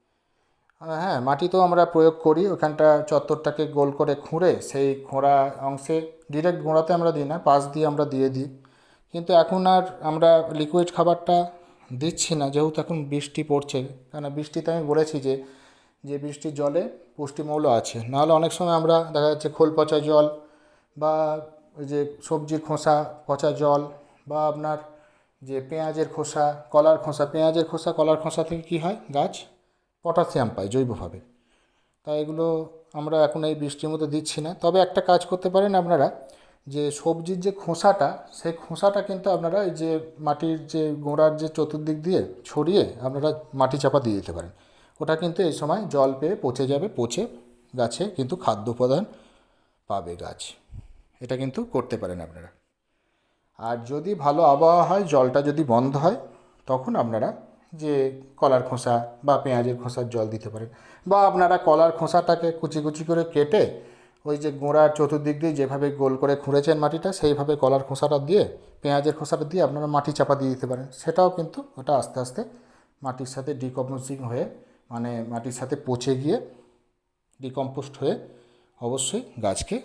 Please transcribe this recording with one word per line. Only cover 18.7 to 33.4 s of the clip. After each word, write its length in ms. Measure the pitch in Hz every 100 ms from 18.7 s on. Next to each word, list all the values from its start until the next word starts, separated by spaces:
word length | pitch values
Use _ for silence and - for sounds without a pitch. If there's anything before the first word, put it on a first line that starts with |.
| 165
আমরা 160 | 160 165 160
দেখা 140 | 151 147
যাচ্ছে 160 | 147 151 -
খোল 140 | 156 156
পচা 220 | 151 151 147
জল 180 | 151 151 - - _ _ _ _ -
বা 160 | 151 156 156 156 151 - _ -
ওই 60 | 139
যে 80 | 147 143 -
সবজির 380 | - 160 151 156 -
খোসা 300 | 151 156 147 151 - -
পচা 240 | 139 156
জল 300 | 139 147 143 147 - - _ -
বা 100 | 147 151
আপনার 280 | 151 151 151 - - _ _ _ _
যে 140 | 135 135 131
পেঁয়াজের 400 | 160 156 151 156
খোসা, 300 | - 147 160 147 147 -
কলার 280 | 151 156 156
খোসা, 200 | 151 143 147
পেঁয়াজের 400 | 160 160 160 160
খোসা, 200 | 165 175
কলার 260 | 165 156 156
খোসা 200 | 160 160 160
থেকে 140 | 170
কী 140 | 165 170
হয়, 180 | 165 214 -
গাছ 200 | 139 175 - - _ _ _ _ _
পটাশিয়াম 440 | 170 170 165 151 113
পায় 140 | 90 98
জৈবভাবে। 500 | 123 127 104 90 87 - _ _ _ _ _ _ _
তাই 120 | - 151
এগুলো 240 | 151 156 165 160 160 - _
আমরা 240 | 151 151 160 151
এখন 140 | 160